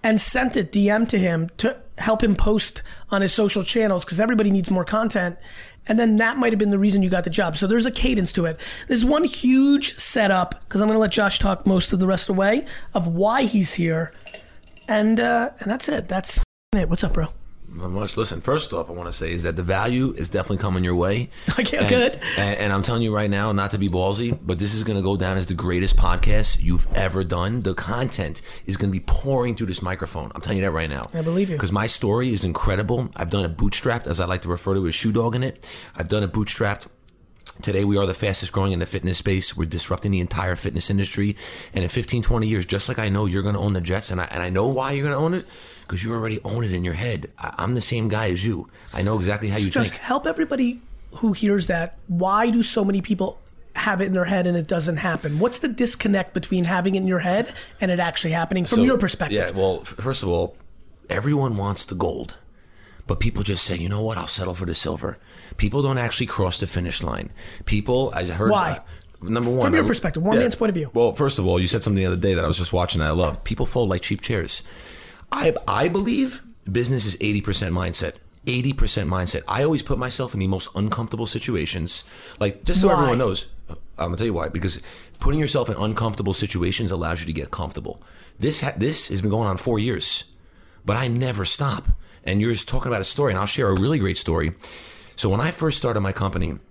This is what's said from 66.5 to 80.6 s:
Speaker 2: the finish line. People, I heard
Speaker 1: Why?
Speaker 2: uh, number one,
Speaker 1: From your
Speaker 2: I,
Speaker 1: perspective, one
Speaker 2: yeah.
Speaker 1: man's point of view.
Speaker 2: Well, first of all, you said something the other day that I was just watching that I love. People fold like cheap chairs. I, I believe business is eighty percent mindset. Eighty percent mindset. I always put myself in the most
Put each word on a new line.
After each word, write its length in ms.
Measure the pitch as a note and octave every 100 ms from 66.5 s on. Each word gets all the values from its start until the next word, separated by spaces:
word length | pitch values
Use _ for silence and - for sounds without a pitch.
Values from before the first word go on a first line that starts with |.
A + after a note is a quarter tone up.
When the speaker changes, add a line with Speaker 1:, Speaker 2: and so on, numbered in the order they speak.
| -
Speaker 2:
the 80 | -
finish 340 | F2+ F2+ -
line. 300 | - G1+ - - - - -
People, 460 | G2+ G2+ B2 C3+ -
I 100 | F2+
heard 260 | E2+ A2
Speaker 1:
Why? 280 | G3+ E3+ D2+ - - - -
Speaker 2:
uh, 60 | F2
number 200 | A2+ A#2+
one, 180 | B2+ -
Speaker 1:
From 80 | D#4+
your 100 | -
Speaker 2:
I, 20 |
Speaker 1:
perspective, 360 | A3+ - D#3
one 120 | F3+ A3
Speaker 2:
yeah. 60 |
Speaker 1:
man's 140 | B3 -
point 140 | A3
of 60 | F3
view. 140 | C#3+
Speaker 2:
Well, 200 | A#2 A#2
first 260 | - C#3 -
of 80 | F#2
all, 120 | F2+
you 80 | F#2
said 160 | A2+
something 160 | - G2
the 20 | F#2+
other 60 | F2+
day 120 | G2
that 100 | F2
I 40 | D#2+
was 100 | E2
just 160 | F2
watching 260 | F2 F2 E2
that 80 | D2+
I 40 |
love. 320 | D#2+ E2 -
People 220 | - A2 A#2+
fold 240 | B2+ G#2+
like 120 | F2+
cheap 200 | - G2+
chairs. 400 | - A2 E2 - - - - - - - -
I, 240 | - E3 - -
I 200 | G#2+ E3
believe 540 | F#3 G3+ B3+ C4 - - - -
business 340 | F#2+ A#2+ C3 G#2
is 100 | F2+
eighty 200 | G#2+ G#2
percent 320 | G2+ F#2+ F#2
mindset. 420 | F2+ F2 F2 E2 - - - -
Eighty 280 | B2 C3
percent 360 | C3+ B2+ - D2+
mindset. 320 | F#2 F2+ - -
I 160 | G#2+
always 180 | D3 D#3
put 140 | - C3
myself 360 | B2+ - B2+
in 60 | G#2
the 80 | F#2+
most 220 | F#2+